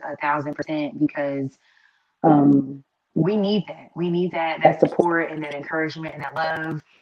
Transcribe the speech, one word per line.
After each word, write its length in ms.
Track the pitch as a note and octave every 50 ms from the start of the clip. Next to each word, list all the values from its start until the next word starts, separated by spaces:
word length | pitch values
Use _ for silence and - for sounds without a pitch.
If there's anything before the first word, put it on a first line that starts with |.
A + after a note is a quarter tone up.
| -
a 120 | D3+ D3 -
thousand 360 | - C#3+ C#3+ D3+ C3+ D3 C#3+
percent, 460 | - C#3+ - D#3 D3+ D3 C#3+ - C3
because, 580 | D3 C#3+ - D3+ C#3+ C#3+ C#3 C#3 C3+ C3+ - _ _ _ _ _ _ _ _ _ _ _ _ _ -
um, 640 | E3 D3+ D3 C#3+ C#3+ C#3+ C#3 C3+ C3+ C#3 C#3 - _ _ _ _ _ _
we 220 | D#3+ D#3+ F#3 G#3+
need 280 | G#3+ G3 G3 G#3+ G#3 - -
that. 220 | - D3+ - - _
We 140 | E3 F3 F3
need 220 | E3+ F3 F3+ F3 E3+
that, 300 | E3+ E3 D#3+ D#3 D#3+ -
that 160 | D#3 - -
support 540 | - D3 - - E3+ E3+ E3 E3 D#3+ - D#3
and 100 | D#3 D3+
that 120 | D3 C#3+
encouragement 600 | C#3+ C#3+ - E3 D#3+ D#3+ D#3 D3+ D#3+ D#3+ D#3 -
and 80 | D3 C#3
that 120 | C#3 C#3+
love. 480 | D3 D#3+ D#3+ E3 D#3 D#3 D#3+ D#3+ D3+ - _ _ _